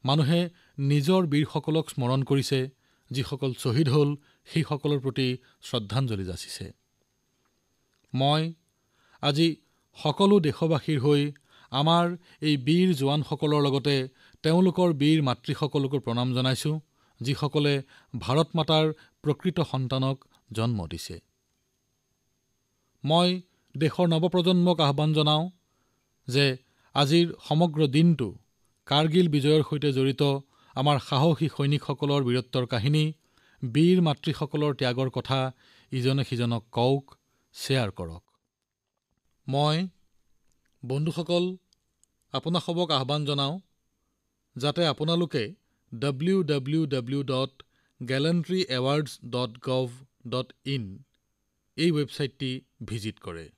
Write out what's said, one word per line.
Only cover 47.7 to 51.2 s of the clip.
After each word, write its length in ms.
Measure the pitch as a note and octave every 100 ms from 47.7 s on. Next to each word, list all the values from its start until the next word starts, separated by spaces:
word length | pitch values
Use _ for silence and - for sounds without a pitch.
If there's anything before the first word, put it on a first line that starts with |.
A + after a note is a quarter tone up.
| _ _ _ B2
গেলেণ্ট্ৰি 560 | C3 D3+ F3 E3 F#3 -
এৱাৰ্ডছ 500 | B2+ C3 D3 D3 -
ডট 280 | B2 B2 B2 A#2+
গভ 240 | - C3 B2+ B2 C3+ _ A#2+
ডট 240 | B2 B2+ -
ইন 340 | C3+ C#3 G2+ G2 - _